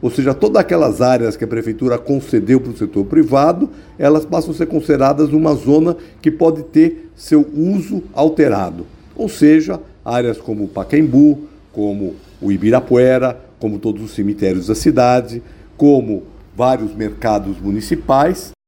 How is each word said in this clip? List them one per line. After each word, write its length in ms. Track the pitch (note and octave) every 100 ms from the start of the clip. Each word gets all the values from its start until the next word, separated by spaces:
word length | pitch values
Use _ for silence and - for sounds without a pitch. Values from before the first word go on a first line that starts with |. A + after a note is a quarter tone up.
Ou 100 | B2+
seja, 220 | C3 C3+
todas 260 | C3+ G#3+ G#3+
aquelas 440 | F3 E3+ C#3+ G#2
áreas 340 | B2+ B2+ A#2 G#2
que 80 |
a 20 | A2
prefeitura 520 | A2+ A2+ G#2+ B2+ A#2+
concedeu 600 | - C#3 C3+ A#2 G2 C3
para 140 | B2
o 40 | A2+
setor 280 | G#2 G#2
privado, 640 | G2 D#3+ D3+ C3+ D3 F3 C#4+ - - -
elas 260 | C#3+ D#3
passam 280 | D3+ E3 D#3
a 20 |
ser 100 | D#3
consideradas 680 | E3 D#3 D#3 C#3 C3 C#3+ D3+
uma 200 | D3+ D#3
zona 400 | C#3+ C3 D3 E3 E3+ - -
que 80 | D3+
pode 320 | - E3 D#3
ter 480 | - D3+ E3 E3 -
seu 320 | - - D#3 D3
uso 480 | D3 E3+ G3 D#3+ G3 -
alterado. 720 | - D#3 D#3+ C#3+ G2+ F2+ E2 E2+ - -
Ou 140 | - A3
seja, 500 | - D3+ D#3 D#3 E3+ - -
áreas 360 | - B2 A#2+ A2
como 260 | - G#2+
o 40 | G2
Pacaembu, 720 | - F#2+ D3 D#3 B2+ D3+ C#3+ - - _
como 460 | - G#2 G2+ F#2+ - - -
o 100 | G2+
Ibirapuera, 880 | F#2+ G#2 B2 B2 B2 B2+ B2+ B2+ A#2+ - _
como 200 | A2 G2+
todos 240 | A2+ G2+
os 100 | A2
cemitérios 560 | - G2+ G#2 G2 F#2 F2+
da 60 |
cidade, 680 | A2 - B2+ B2 B2 A2 A#2 - - - -
como 460 | D3 C#3 A2 G2 - - - -
vários 380 | B2 B2+ G#2+
mercados 680 | G#2 G#2+ G2+ A2+ G#2 G2 F#2+
municipais 920 | G2 G#2 A2 D#3+ - C3+ D#3 F3+ - -